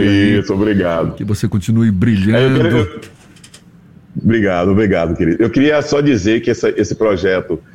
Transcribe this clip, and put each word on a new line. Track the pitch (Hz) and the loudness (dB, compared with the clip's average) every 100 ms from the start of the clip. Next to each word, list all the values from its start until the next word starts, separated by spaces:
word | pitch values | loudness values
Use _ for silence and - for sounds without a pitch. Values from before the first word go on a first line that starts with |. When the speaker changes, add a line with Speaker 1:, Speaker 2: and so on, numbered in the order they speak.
| 104 | 2
Speaker 1:
aí. | 101 101 101 | 2 2 0
Speaker 2:
Isso, | 98 | 0
obrigado. | 98 107 98 87 82 82 - | -2 0 0 0 -2 -4 -6
Speaker 1:
Que | 104 | -6
você | 101 - | -4 -2
continue | 107 87 113 113 | -4 -2 0 2
brilhando. | 95 113 104 98 117 | 2 0 2 2 2
Speaker 2:
É, | 131 131 | 2 2
eu | |
queria, | 160 120 | 2 0
eu... | 101 - - - - - - - - - - - - - | -2 -6 -18 -20 -20 -20 -20 -20 -20 -20 -20 -20 -16 -4
Obrigado, | - 113 101 90 92 | 0 2 2 2 2
obrigado, | 98 104 92 82 85 | 2 2 0 0 -2
querido. | 82 82 | -2 0
Eu | 110 | 0
queria | 135 147 151 | 2 2 2
só | - 143 | 0 0
dizer | 147 117 95 113 | 0 0 0 0
que | 117 | 0
essa, | 113 110 | -2 -2
esse | - 101 - | -2 -4 -2
projeto, | 107 95 95 92 - 80 - | 0 0 0 -2 -4 -8 -10